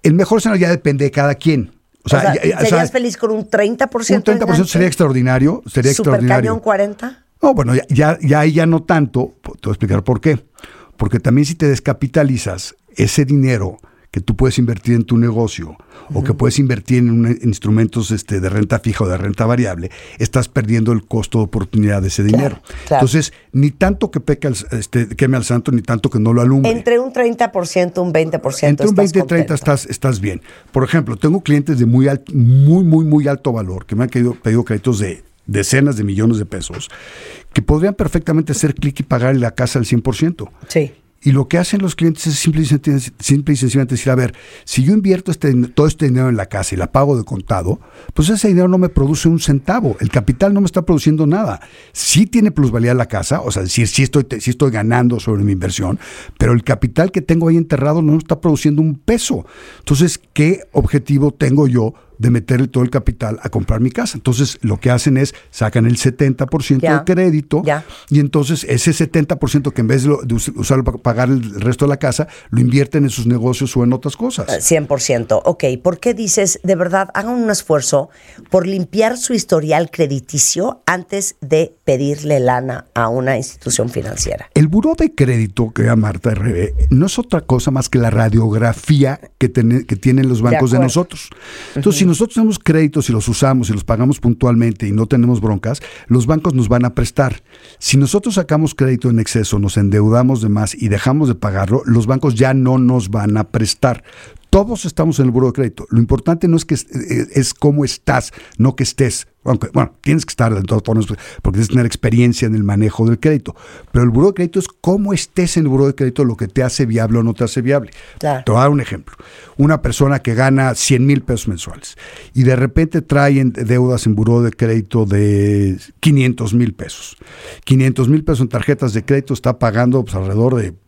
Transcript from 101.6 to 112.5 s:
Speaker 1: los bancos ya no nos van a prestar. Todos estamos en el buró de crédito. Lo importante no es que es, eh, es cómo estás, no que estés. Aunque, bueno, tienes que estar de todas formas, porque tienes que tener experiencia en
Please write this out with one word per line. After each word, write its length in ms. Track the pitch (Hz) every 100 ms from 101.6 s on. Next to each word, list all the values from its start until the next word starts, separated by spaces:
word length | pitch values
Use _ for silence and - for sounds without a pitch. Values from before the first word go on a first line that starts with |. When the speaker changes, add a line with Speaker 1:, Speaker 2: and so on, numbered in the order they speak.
| 95 123 -
Speaker 1:
los 200 | 117 107
bancos 280 | 131 143 110
ya 180 | 131
no 240 | 135 127 131
nos 320 | 123 127 95
van 280 | 110 104 107
a 120 | 104
prestar. 540 | - 107 - 127 - - - - - _
Todos 360 | 190 202 226 175
estamos 320 | - 160 147
en 80 | 131
el 60 |
buró 160 | 120 127
de 60 |
crédito. 340 | 120 123 - -
Lo 80 | 117
importante 480 | 117 131 - 165 180
no 100 | 165
es 60 |
que 120 | - 151
es, 80 |
eh, 440 | - 135 - 147 -
es 220 | - 127 -
cómo 280 | 151 147
estás, 480 | 139 - - 131 - - - -
no 160 | 123 131
que 80 |
estés. 440 | 131 - 127 - - _
Aunque, 260 | - 110 -
bueno, 220 | 135 131 _
tienes 240 | - 156 -
que 20 |
estar 240 | - 113
de 80 | 107
todas 220 | 95 110 101
formas, 220 | 113 104 104 - -
porque 140 | - 92
tienes 120 | 113
que 40 |
tener 120 | 127 120
experiencia 580 | - 117 113 120 117
en 80 | 117